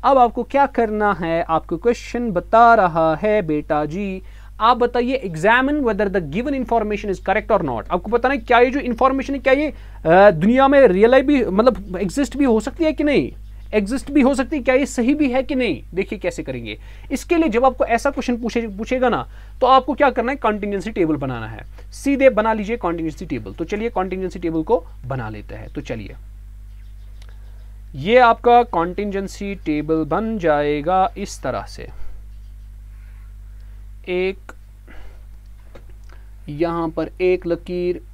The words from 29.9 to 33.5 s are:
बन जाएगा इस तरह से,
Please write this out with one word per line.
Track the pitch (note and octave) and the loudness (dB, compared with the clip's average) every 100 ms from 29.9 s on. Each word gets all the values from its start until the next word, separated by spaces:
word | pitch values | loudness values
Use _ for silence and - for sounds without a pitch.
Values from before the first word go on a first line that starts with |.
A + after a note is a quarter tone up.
| D#3+ D3+ | -2 0
बन | E3+ A3 A3 | -2 -2 -2
जाएगा | E3 D3 D3 D3 D3 F#3 F#3+ - | 0 2 0 0 0 0 0 -2
इस | G#3 - | -10 -8
तरह | C3+ A2 - | -6 -6 -8
से, | - - - - - - - - - - - - - - - - - - | -14 -14 -8 -8 -8 -14 -16 -18 -18 -18 -18 -18 -16 -18 -18 -18 -18 -18